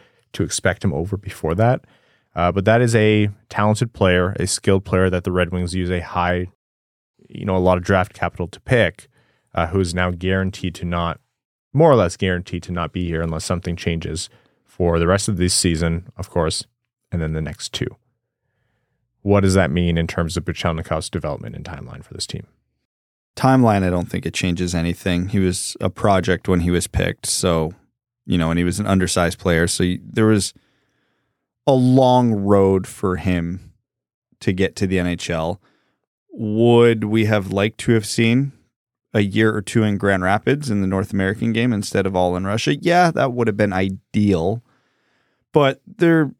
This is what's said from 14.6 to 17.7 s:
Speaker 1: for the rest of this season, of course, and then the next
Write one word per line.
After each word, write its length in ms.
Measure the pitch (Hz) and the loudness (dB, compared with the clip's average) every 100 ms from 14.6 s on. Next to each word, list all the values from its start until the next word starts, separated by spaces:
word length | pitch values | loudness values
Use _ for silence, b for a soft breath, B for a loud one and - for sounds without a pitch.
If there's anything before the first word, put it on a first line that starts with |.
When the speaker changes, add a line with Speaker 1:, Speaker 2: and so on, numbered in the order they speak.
| _ | _
Speaker 1:
for 320 | - 87 85 | -2 0 2
the 100 | 85 | 2
rest 220 | 98 - | 2 0
of 80 | 95 | 0
this 160 | 90 | 0
season, 540 | - 92 80 85 82 90 - | 0 0 0 0 -2 -6 -14
of 100 | 92 | -8
course, 340 | - 80 - - _ _ _ _ | -2 -2 -4 -10 _ _ _ _
and 100 | 85 | -6
then 120 | 78 | -4
the 80 | 78 | -6
next 300 | 73 73 - | -8 -10 -12